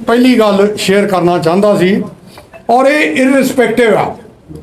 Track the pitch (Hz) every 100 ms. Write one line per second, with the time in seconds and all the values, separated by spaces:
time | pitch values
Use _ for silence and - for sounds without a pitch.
0 | - 240 254 226 214 196 208 208 - 202
1 | 202 185 170 175 160 180 208 175 180 220
2 | - - - - - - - 240 269 302
3 | - 294 262 262 262 262 220 233 226 170
4 | - - - - - -